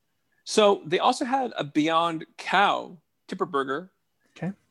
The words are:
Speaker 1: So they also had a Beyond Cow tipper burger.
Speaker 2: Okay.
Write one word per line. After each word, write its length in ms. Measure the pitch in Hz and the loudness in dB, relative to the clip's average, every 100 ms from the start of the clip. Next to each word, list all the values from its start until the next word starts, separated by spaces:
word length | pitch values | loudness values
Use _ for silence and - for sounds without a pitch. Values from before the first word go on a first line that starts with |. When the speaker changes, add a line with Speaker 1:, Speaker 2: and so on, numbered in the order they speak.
| _ _ _ _ | _ _ _ _
Speaker 1:
So 380 | - - 208 196 156 | -2 4 4 4 0
they 120 | 170 | 0
also 260 | 208 254 | 2 0
had 280 | 262 269 247 - | -2 -2 -2 -6
a 80 | |
Beyond 600 | 147 151 151 165 170 160 - - | -4 0 2 2 0 -2 -10 -14
Cow 600 | - 185 202 131 120 180 _ _ - | -2 2 4 2 -4 -14 _ _ -14
tipper 200 | 190 185 | -6 -4
burger. 440 | 143 135 139 185 _ _ _ _ - | -2 -2 -4 -8 _ _ _ _ -10
Speaker 2:
Okay. 160 | 165 196 _ | -8 -8 _